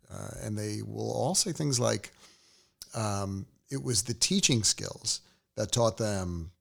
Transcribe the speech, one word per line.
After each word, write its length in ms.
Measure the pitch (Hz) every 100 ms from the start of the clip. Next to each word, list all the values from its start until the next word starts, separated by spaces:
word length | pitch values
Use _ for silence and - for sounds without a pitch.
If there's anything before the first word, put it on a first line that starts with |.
| _
Uh, 180 | 98 98 92
and 140 | 110 107
they 240 | 107 104
will 300 | 107 110 110
all 220 | 113 123
say 180 | 185 -
things 260 | 156 151 123
like, 320 | 117 107 - - - _ _ _ _ _ -
um, 500 | 113 107 101 98 98 - _ _
it 120 | 135
was 220 | 135 110
the 100 | -
teaching 480 | 117 - 196 180 127
skills 580 | 104 - - - - - - _ _ -
that 160 | 110
taught 260 | - 117 -
them 540 | 110 98 92 87 82 -